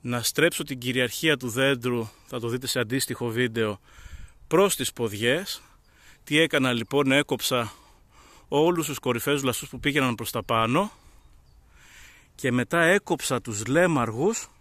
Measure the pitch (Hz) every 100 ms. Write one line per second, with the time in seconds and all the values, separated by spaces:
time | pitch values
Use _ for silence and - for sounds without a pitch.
0 | 123 120 113 - 160 - - 131 123 127
1 | 123 - 160 143 127 110 135 135 123 120
2 | 107 - - 127 117 123 127 131 113 123
3 | - 120 120 113 123 113 110 101 _ -
4 | - - - - - 160 196 - 127 -
5 | 117 101 117 151 196 - - _ _ _
6 | - - - 147 160 151 131 120 113 139
7 | 139 135 139 127 - 127 113 - - _
8 | _ - - - _ 143 160 175 151 139
9 | 127 117 143 143 135 117 143 127 147 143
10 | 131 113 113 120 - 113 113 139 208 -
11 | - - _ - - - _ - - -
12 | - - _ - 135 123 120 170 165 196
13 | - 170 - 127 - 104 110 143 180 151
14 | 113 110 175 226 - _